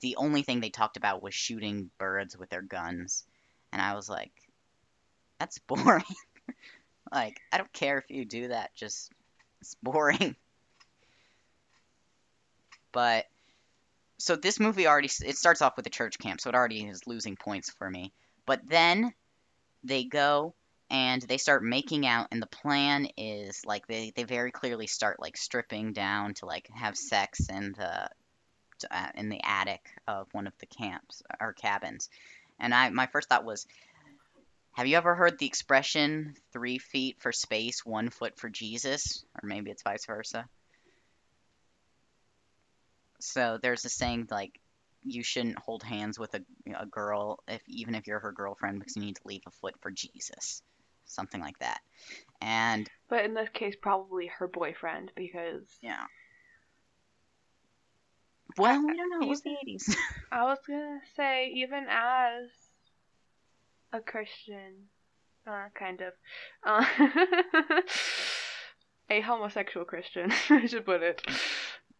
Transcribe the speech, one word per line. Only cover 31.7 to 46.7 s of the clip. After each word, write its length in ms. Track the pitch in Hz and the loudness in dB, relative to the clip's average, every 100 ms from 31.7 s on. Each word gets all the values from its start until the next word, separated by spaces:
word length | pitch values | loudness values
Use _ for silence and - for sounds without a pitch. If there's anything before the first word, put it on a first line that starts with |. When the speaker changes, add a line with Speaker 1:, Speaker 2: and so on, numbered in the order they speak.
| 101 80 - - - - - _ - | 0 -2 -8 -12 -14 -20 -20 _ -4
Speaker 1:
And 160 | 120 | 4
I, 140 | 123 127 | 6 6
my 180 | 123 131 | 4 2
first 220 | 147 - | 2 4
thought 160 | 123 | 4
was, 220 | 113 104 - - - - - - _ _ _ _ _ | 2 -8 -10 -18 -20 -20 -20 -20 _ _ _ _ _
have 120 | - 127 | -2 4
you 80 | 165 | 6
ever 180 | 170 | 6
heard 240 | 175 175 - | 8 6 6
the 80 | 139 | -2
expression, 880 | - - 135 139 156 147 156 151 139 _ | -2 4 6 6 4 2 2 -4 -12 _
"Three 260 | 120 123 127 | -8 -4 -6
feet 420 | - 135 131 - | -4 -2 -2 -2
for 120 | 123 | -4
space, 540 | - - 110 117 - 113 | -2 -2 -2 -2 -6 -4
one 240 | 110 117 | -2 -2
foot 260 | - 113 - | -4 -8 -6
for 100 | 117 | -12
Jesus"? 760 | 104 110 117 135 147 - - - | -8 -8 -4 -2 -2 -4 -8 -12
Or 120 | - 104 | -12 -8
maybe 240 | 101 104 | -8 -8
it's 120 | 101 | -6
vice 220 | - 104 | -6 -6
versa. 440 | - 110 - 113 120 _ _ _ _ _ _ _ _ _ _ _ _ _ _ _ _ _ _ _ _ _ _ _ _ _ _ - | -6 -10 -8 -10 -12 _ _ _ _ _ _ _ _ _ _ _ _ _ _ _ _ _ _ _ _ _ _ _ _ _ _ -14
So 380 | - 131 120 113 | -6 0 0 0
there's 220 | 123 120 | 0 0
a 40 | - | -2
saying, 400 | - 123 117 110 | -4 -2 -2 -2
like, 300 | 104 98 - _ _ _ _ | -4 -6 -12 _ _ _ _
you 180 | 135 120 | -10 -6
shouldn't 360 | 117 127 117 - | -4 -2 -2 -4
hold 240 | - 110 | -8 -10
hands 360 | 110 107 107 110 | -6 -6 -6 -6
with 160 | 107 | -6
a, 100 | 98 - - - | -8 -10 -16 -10